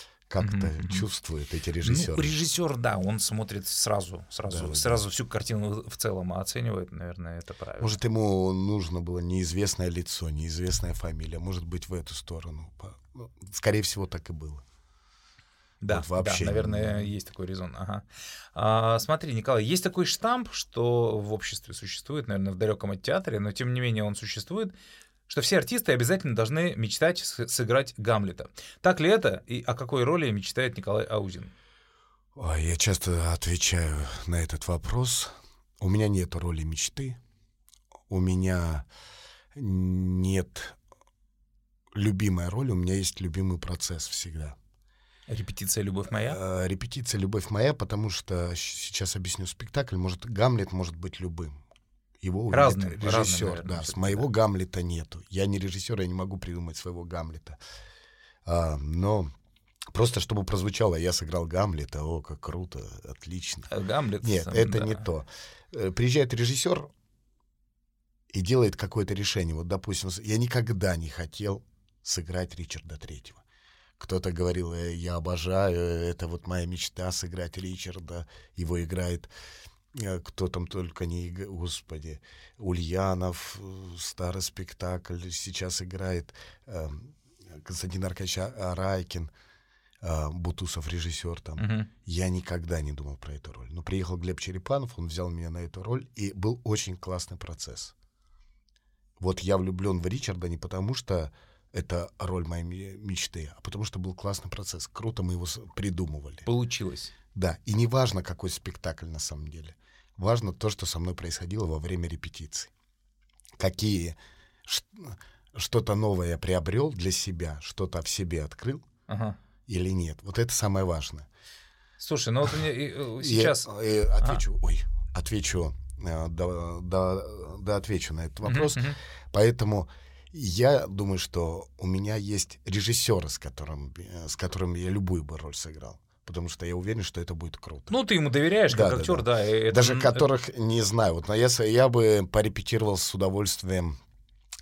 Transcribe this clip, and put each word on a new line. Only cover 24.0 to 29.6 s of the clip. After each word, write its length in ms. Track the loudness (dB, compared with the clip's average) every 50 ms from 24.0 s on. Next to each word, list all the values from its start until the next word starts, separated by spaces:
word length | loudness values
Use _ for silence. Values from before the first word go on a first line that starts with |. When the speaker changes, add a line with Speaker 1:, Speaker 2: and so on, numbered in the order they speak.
| 0
Speaker 2:
он 100 | -2 -2
существует, 600 | -4 -6 -8 -8 -8 -6 -6 -4 -4 -4 -4 -6 -12 -20 -20 -20 -20 -20 _ _ _ _
что 140 | -4 -2 0
все 160 | 2 4 4 4
артисты 340 | 4 2 -2 0 2 2
обязательно 440 | 4 4 6 4 4 2 2 0 2
должны 380 | 2 2 2 2 2 2 0 0
мечтать 420 | -2 -2 -2 2 4 4 4 4 2
с-, 260 | -4 -6 -4 -4 -4 -2
сыграть 460 | 0 0 2 4 4 4 4 2 -4
Гамлета. 540 | -2 2 4 4 4 2 0 -4 -8 -12 -14 -14 -16 -18 -18 -6 2
Так 180 | 4 4 6 6
ли 80 | 6 6
это, 340 | 6 8 6 4 2 2 -4
и 160 | -6 -6 -4